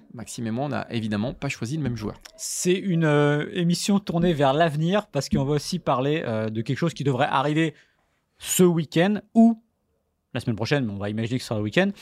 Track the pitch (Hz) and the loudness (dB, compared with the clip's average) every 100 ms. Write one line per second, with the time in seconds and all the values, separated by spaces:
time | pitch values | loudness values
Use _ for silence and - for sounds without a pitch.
0 | - 120 107 - 113 113 143 110 - 117 | -12 -16 -12 -8 -6 -4 -4 -6 -6 -6
1 | 110 104 117 - 139 - 113 160 135 113 | -4 -2 -4 -6 -8 -6 -6 -4 -4 -4
2 | 107 - - - - - 180 185 190 165 | -8 -10 -18 -14 -10 -4 0 0 0 0
3 | 160 147 147 147 147 185 175 170 - 202 | 4 4 4 2 -2 -2 0 0 0 0
4 | - 170 175 147 139 143 170 147 160 208 | 0 0 2 4 2 4 2 2 0 0
5 | 202 143 - 147 135 147 - 180 170 127 | -2 -6 -2 0 0 -2 -2 -4 0 0
6 | 135 156 - 110 110 110 113 127 165 - | 0 -2 -2 -4 -4 -4 -4 -2 -2 -2
7 | 143 123 147 139 143 151 160 - _ _ | -2 0 2 2 0 0 -2 -4 _ _
8 | _ _ _ _ - - 180 165 156 160 | _ _ _ _ -2 4 4 4 0 2
9 | 185 214 - 226 226 226 _ _ _ _ | 2 0 0 6 6 4 _ _ _ _
10 | _ _ _ 120 123 104 110 147 117 98 | _ _ _ -4 -4 -4 0 0 -2 -4
11 | 101 107 113 127 - 110 107 170 196 202 | -6 -4 -4 -4 -4 -4 0 2 2 -2